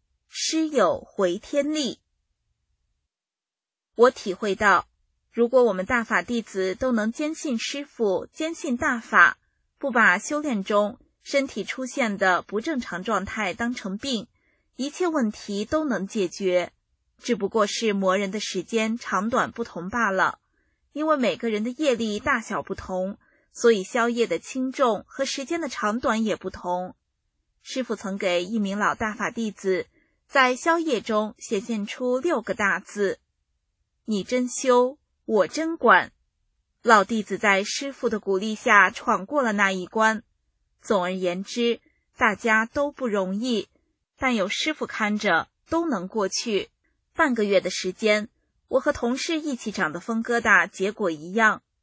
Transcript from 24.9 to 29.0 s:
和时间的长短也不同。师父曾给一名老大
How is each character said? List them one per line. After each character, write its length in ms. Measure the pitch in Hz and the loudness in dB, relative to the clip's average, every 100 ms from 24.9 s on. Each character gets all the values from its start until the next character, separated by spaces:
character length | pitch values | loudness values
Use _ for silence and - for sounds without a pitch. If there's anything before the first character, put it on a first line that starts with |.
| 196 - | 2 -6
和 160 | - | -6
时 220 | - - 262 | -6 -4 -4
间 160 | 339 | -4
的 80 | 285 | -4
长 300 | - 214 226 | -4 -2 -2
短 240 | 262 220 | 0 0
也 120 | 220 175 | 0 -2
不 140 | 190 | -6
同。 460 | - 180 180 185 - _ _ _ _ _ _ | -8 -6 -4 -6 -12 _ _ _ _ _ _
师 220 | - 262 | -8 -6
父 120 | 240 208 | -4 -6
曾 220 | 196 196 | -6 -4
给 260 | 196 175 | 0 0
一 140 | 180 226 | 0 -2
名 220 | 196 202 | -2 0
老 160 | 180 | -2
大 180 | - | 0